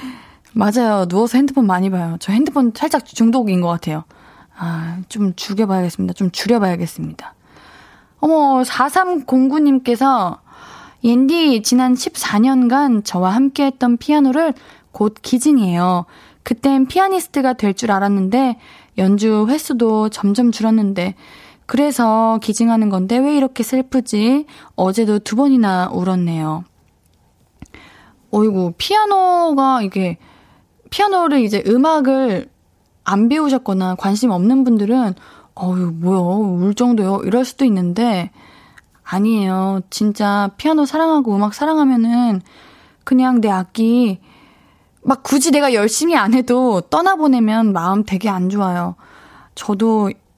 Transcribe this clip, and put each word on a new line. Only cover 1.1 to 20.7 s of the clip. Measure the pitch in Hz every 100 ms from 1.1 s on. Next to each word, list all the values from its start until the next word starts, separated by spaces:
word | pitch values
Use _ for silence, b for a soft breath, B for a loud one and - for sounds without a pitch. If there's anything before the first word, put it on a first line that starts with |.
| 180 233 247
핸드폰 | 277 269 220
많이 | 180 196
봐요. | 185 170 165
저 | -
핸드폰 | 208 294 285 247 214
살짝 | 311 294 -
중독인 | - 226 247 220 180
것 | 175
같아요. | 170 - 156 160 b b b b b
아, | 170 165 165 170 185
좀 | 220 202 180
죽여봐야겠습니다. | - 196 220 190 180 - 185
좀 | 180 190
줄여봐야겠습니다. | - 202 233 196 175 170 - 160 160 - - b b b b b b b b
어머, | 302 320 285 262
사삼공구님께서 | 254 - 269 359 370 359 262 262 262 294 294 269 254 233 269 254 180 - _ B B B B B
"옌디, | 233 240 269 339 320 233
지난 | 214 247 254 254
십사 | - - - 208
년간 | 247 262 247 254 285 226
저와 | 202 180 185
함께했던 | 214 269 269 277 262 247 240
피아노를 | - 302 269 254 330 - B B B
곧 | - 208 214
기증해요. | - 247 294 285 196 175 180 180 175 b b b
그땐 | - 233 277 269 262
피아니스트가 | 359 381 370 - - 262
될 | 254 208
줄 | 190 233
알았는데 | 196 202 202 190 233 269 226 B B B -
연주 | 190 202 220 214 214
횟수도 | 294 - 262 226 220 214
점점 | 214 202 202 240
줄었는데 | 220 220